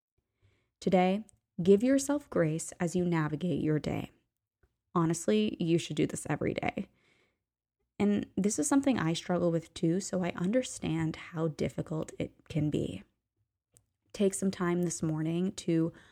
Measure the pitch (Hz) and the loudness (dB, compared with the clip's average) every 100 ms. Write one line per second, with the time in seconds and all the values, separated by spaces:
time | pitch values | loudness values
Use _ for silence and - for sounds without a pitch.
0 | _ _ _ _ _ _ _ - - 180 | _ _ _ _ _ _ _ -6 2 4
1 | 185 196 226 _ _ - 175 202 247 269 | 4 2 -6 _ _ 0 6 6 6 2
2 | 277 285 - - 160 160 - - 175 180 | 2 -2 -2 0 0 0 -6 -4 -2 0
3 | 175 170 151 151 180 143 156 151 147 - | 2 2 0 -2 -2 0 0 0 0 -4
4 | - _ _ _ _ _ _ _ _ 175 | -6 _ _ _ _ _ _ _ _ 0
5 | 165 165 - 214 214 - 165 165 - 156 | 0 0 2 2 2 0 0 0 0 -2
6 | 151 - - 151 - - - - 196 _ | -2 -2 -4 -2 -2 -2 -4 -4 -8 _
7 | _ _ _ _ _ _ _ _ _ - | _ _ _ _ _ _ _ _ _ -2
8 | 202 202 - - 196 220 294 277 277 226 | 2 2 -2 -2 -2 0 2 2 4 2
9 | 160 170 - 175 175 165 - - 165 180 | 0 -2 -2 0 2 0 -4 -2 0 0
10 | - 185 175 - 180 247 254 - 165 160 | -2 -2 -2 -2 0 0 -2 -6 -4 -2
11 | 160 - - 160 160 147 143 - - 156 | -2 -4 -8 -4 -4 -2 -6 -6 -6 -6
12 | - - 156 _ - 151 151 - - 196 | -8 -8 -10 _ -8 -2 0 0 -4 -8
13 | - _ _ _ _ _ _ _ _ _ | -16 _ _ _ _ _ _ _ _ _
14 | _ - 196 196 196 190 175 175 175 160 | _ 0 0 2 -2 -2 0 0 0 -2
15 | 160 156 160 170 185 - - 165 165 - | -2 -2 -2 0 -2 -4 0 2 0 -4
16 | - | -20